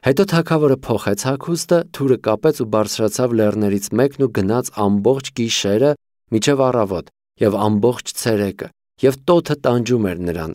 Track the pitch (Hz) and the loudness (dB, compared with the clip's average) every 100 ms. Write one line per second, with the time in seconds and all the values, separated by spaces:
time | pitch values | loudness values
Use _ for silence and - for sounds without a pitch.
0 | - 139 196 165 165 160 151 131 - 110 | 0 2 2 0 0 2 2 0 0 -4
1 | - 104 131 139 - 170 - 175 165 - | -2 -2 -2 -4 -4 -6 0 0 0 -4
2 | 135 120 - 107 160 151 113 110 104 - | 0 0 0 0 0 0 -2 0 -2 0
3 | 110 - 127 117 107 107 104 101 - 107 | -2 0 0 2 2 2 0 0 -2 0
4 | 139 135 135 107 95 117 127 - 104 101 | 0 0 -2 0 0 -2 -2 -2 0 2
5 | 107 135 131 - 117 - 101 104 139 147 | 2 0 -4 -6 -4 -2 -2 2 2 0
6 | _ _ _ 110 107 143 131 123 104 90 | _ _ _ -2 0 2 2 2 0 -2
7 | - _ _ _ 110 101 107 107 113 120 | -8 _ _ _ 0 2 2 2 2 0
8 | - - - 107 101 95 - _ _ _ | -8 -8 -2 0 -2 -4 -14 _ _ _
9 | 131 135 - 175 165 147 131 120 117 123 | 0 0 2 2 2 -4 0 0 2 0
10 | 101 87 87 85 80 | 0 -2 -6 -6 -6